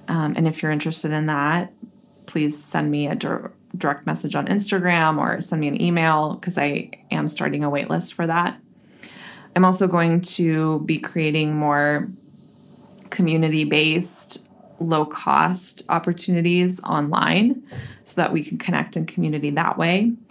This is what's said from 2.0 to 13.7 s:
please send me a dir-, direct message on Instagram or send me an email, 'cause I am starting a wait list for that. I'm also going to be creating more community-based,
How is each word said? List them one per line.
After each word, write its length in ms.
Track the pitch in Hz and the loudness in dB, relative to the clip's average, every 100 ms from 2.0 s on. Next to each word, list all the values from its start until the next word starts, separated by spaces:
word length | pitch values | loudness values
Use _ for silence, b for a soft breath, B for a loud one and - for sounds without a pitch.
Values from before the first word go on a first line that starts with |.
| _ _ - | _ _ -8
please 360 | 160 151 147 | -2 -2 -2
send 300 | - 160 151 | -4 -2 0
me 160 | 147 147 | 0 -2
a 80 | - | -4
dir-, 360 | - - - - _ - | -4 -6 -8 -18 _ -4
direct 300 | 147 143 - | -2 -2 -4
message 300 | - 151 147 | -4 -4 -4
on 120 | - | 0
Instagram 680 | 202 202 190 180 170 160 151 | 0 0 0 2 4 4 2
or 240 | 139 - | 0 -2
send 200 | 165 160 | -4 -2
me 60 | 147 | -2
an 140 | - | 0
email, 540 | 175 170 165 156 151 - | 0 2 2 2 0 -4
'cause 220 | - 156 | -6 -2
I 340 | 143 143 - - - | -2 -2 -8 -16 -8
am 180 | 156 147 | -4 -4
starting 360 | - 143 147 | -2 -4 -2
a 60 | 147 | -2
wait 200 | 143 - | -2 -2
list 240 | 165 180 | -4 -4
for 140 | - 170 | -4 -2
that. 320 | 165 175 - - - B B B B B B B 180 | 0 0 -4 -18 -20 B B B B B B B 4
I'm 100 | 185 | 6
also 220 | 185 185 | 6 2
going 340 | 170 165 170 | 4 4 2
to 580 | 180 - 165 156 156 156 | 0 0 2 2 2 0
be 180 | 156 156 | -2 -4
creating 560 | - 170 156 156 151 151 | -2 -2 0 2 0 0
more 540 | 151 143 147 147 - - - - - - - - - - - | 2 2 2 0 -4 -10 -20 -20 -20 -20 -20 -20 -20 -20 -12
community-based, 1400 | - 170 160 160 156 151 | 0 2 4 2 2 2